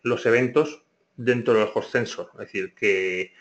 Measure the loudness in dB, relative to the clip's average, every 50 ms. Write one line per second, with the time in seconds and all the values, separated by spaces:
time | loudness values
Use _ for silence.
0 | -4 -4 -4 0 2 2 2 4 2 2 2 0 0 0 -4 -14 _ _ _ _
1 | _ _ _ -8 -2 0 0 0 2 2 4 4 4 2 0 -4 -6 -2 -2 -2
2 | -2 -2 -6 -10 -12 -12 _ -18 -16 -10 -8 -8 -8 -8 _ -2 0 0 2 2
3 | 0 -2 -4 -4 -6 -8 _ _